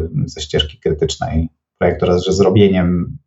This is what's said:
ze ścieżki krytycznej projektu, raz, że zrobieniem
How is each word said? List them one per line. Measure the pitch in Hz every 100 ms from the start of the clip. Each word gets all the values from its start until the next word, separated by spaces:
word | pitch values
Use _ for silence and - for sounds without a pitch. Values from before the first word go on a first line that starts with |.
| 82 -
ze | 87 -
ścieżki | - - - -
krytycznej | - 78 78 - - 78 82 - _ _
projektu, | 90 78 90
raz, | 90
że | 92
zrobieniem | 92 98 101 101 92 87 90 - -